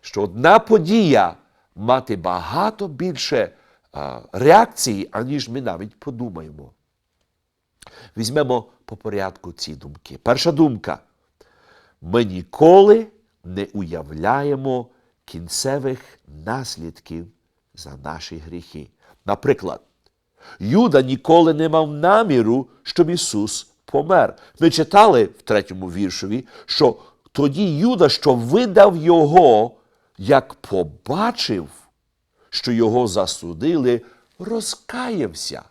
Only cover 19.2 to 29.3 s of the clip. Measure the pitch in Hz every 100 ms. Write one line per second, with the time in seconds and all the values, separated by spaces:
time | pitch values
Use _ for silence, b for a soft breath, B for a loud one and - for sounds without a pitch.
19.2 | - 101 139 123 92 67 _ _ _ _
20.2 | _ B B B 98 170 240 151 127 135
21.2 | - 165 165 151 160 160 156 147 165 208
22.2 | 226 131 107 123 131 b - - 165 175
23.2 | - 104 104 - - _ - 143 156 185
24.2 | 120 - b b 160 - 160 202 220 139
25.2 | 101 - - 107 98 95 92 87 98 -
26.2 | 95 117 127 B B - 135 - b b
27.2 | b - 147 139 202 147 226 233 151 -
28.2 | 151 127 117 185 247 185 202 170 160 170
29.2 | 151